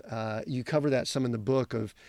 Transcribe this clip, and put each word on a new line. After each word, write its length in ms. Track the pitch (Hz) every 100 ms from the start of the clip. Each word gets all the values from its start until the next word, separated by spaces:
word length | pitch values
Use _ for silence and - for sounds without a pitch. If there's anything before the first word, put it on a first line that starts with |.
| -
uh, 320 | 113 110 110 -
you 160 | 127
cover 260 | 120 156 147
that 160 | 131 -
some 180 | 143 127
in 80 |
the 40 | 113
book 360 | 104 131 120
of, 200 | 117 110 -